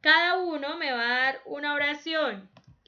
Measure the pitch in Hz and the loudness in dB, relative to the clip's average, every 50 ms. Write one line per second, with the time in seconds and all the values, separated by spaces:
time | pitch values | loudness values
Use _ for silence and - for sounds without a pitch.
0 | - 302 311 330 339 349 359 370 370 349 320 294 277 277 311 349 330 285 254 240 | 6 6 6 6 6 4 2 0 0 -2 -4 -4 -6 -6 -6 -4 -4 -4 -2 -2
1 | 233 240 240 254 262 262 269 - - - - 285 294 294 294 294 285 285 294 294 | 0 0 0 2 0 0 -2 -4 -8 -10 -10 -6 -4 -2 0 0 0 -2 -2 -4
2 | - 330 320 320 302 262 214 196 190 - _ - _ - - _ _ | -6 -4 -2 0 0 0 -2 -6 -12 -20 _ -20 _ -20 -20 _ _